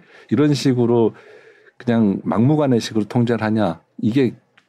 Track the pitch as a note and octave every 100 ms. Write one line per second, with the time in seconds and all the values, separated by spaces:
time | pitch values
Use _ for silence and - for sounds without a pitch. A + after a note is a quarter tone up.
0 | - - - - D3+ C#3+ C#3+ B2 A#2 A#2+
1 | A2+ - - - - _ _ - - A#2
2 | G#2+ F#2+ - F#2+ B2 D3+ C#3+ A#2+ - A2
3 | G2+ B2 A#2 A2+ G#2+ A2 G2 - _ -
4 | - B2 B2 - _ _